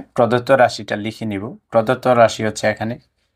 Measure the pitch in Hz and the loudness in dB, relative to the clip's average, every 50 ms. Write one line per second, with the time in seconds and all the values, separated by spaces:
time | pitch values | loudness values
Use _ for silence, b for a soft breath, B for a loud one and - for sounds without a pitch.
0 | - _ - - 120 107 120 123 120 - 139 131 123 113 - - 110 - 113 107 | -10 _ 0 0 2 2 2 0 0 2 4 4 4 2 2 -4 -8 -8 -6 -6
1 | 104 110 110 - 117 110 101 98 101 123 185 - _ _ - 117 110 113 127 123 | -6 -8 -10 -8 -8 -6 -6 -6 -8 -8 -12 -16 _ _ 0 0 2 0 -2 -2
2 | - 131 123 120 117 107 - - 110 107 107 - - 107 104 - 110 110 120 - | 2 0 4 4 4 4 2 0 -4 -4 -4 -2 -2 -4 -2 -2 -6 -8 -8 -10
3 | _ _ _ _ _ _ _ | _ _ _ _ _ _ _